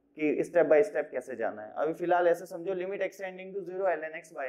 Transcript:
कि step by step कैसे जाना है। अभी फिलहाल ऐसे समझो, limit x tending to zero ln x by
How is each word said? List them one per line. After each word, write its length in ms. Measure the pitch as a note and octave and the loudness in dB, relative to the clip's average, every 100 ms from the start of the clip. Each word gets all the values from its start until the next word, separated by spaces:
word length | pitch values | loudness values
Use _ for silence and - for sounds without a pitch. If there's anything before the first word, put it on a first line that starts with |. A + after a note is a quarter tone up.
| _ - | _ -2
कि 280 | D3+ C3+ | 0 2
step 240 | D#3+ E3+ D3+ | 2 4 6
by 100 | D3+ | 6
step 260 | D3 D#3 C#3 | 6 0 -4
कैसे 260 | B2+ B2+ A#2 | -6 -8 -4
जाना 260 | G#2+ G#2 | -4 -6
है। 100 | G#2+ | -10
अभी 200 | - D#3 | -4 -4
फिलहाल 340 | E3 E3+ F3 F3 | -2 2 4 4
ऐसे 180 | E3+ F3+ | 2 -2
समझो, 280 | F3 E3+ | -10 -6
limit 280 | F#3 F#3 G3 | -4 -4 -4
x 180 | F#3+ - | -6 -6
tending 320 | F#3+ F#3 F#3+ | -12 -12 -10
to 100 | G3 F3 | -10 -8
zero 220 | F#3 F#3+ | -2 0
ln 280 | D#3 D#3 D#3+ | 0 -4 -10
x 120 | E3+ | -14
by 100 | D#3 | -8